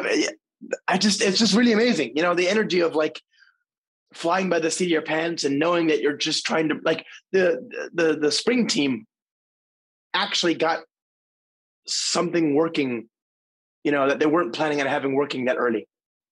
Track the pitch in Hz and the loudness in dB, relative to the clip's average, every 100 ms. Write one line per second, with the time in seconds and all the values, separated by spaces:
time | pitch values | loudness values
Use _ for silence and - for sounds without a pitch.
0 | 151 151 - - _ - - - - 190 | 0 -2 -2 -6 _ -18 -12 -8 -2 0
1 | 208 190 202 190 220 196 240 214 240 160 | 0 2 0 2 2 4 4 4 2 0
2 | 120 139 175 175 180 220 180 175 165 151 | -2 0 0 2 2 2 0 2 0 0
3 | 156 - _ _ _ _ _ _ _ _ | -2 -4 _ _ _ _ _ _ _ _
4 | _ - 165 185 190 170 160 160 180 156 | _ -6 -2 0 0 0 0 0 0 0
5 | 156 156 170 165 139 139 165 175 160 147 | 0 -2 -2 -2 -2 0 2 2 2 2
6 | 139 143 160 151 - 160 156 143 165 160 | 0 -2 -4 -4 -2 0 0 0 -2 -2
7 | - - _ 190 180 160 123 - - 165 | -6 -20 _ 2 2 0 -6 -12 -8 0
8 | 160 151 151 147 226 247 208 - 139 117 | 0 2 0 0 0 2 2 2 0 -2
9 | - _ _ _ _ _ _ _ _ _ | -8 _ _ _ _ _ _ _ _ _
10 | _ 180 202 - 175 143 156 160 - _ | _ -4 -2 -2 0 0 0 -2 -6 _
11 | _ _ _ _ _ _ _ _ - - | _ _ _ _ _ _ _ _ -8 -6
12 | - 196 175 170 156 143 165 160 135 117 | -2 -2 0 0 2 2 0 0 -2 -4
13 | 113 _ _ _ _ _ _ _ 147 143 | -10 _ _ _ _ _ _ _ -2 2
14 | 135 127 151 165 170 156 156 147 135 147 | 2 2 2 2 0 -2 -2 0 -2 -2
15 | 135 135 143 135 123 123 120 113 - _ | -2 -2 -2 -2 -2 0 0 -2 -6 _
16 | _ _ _ | _ _ _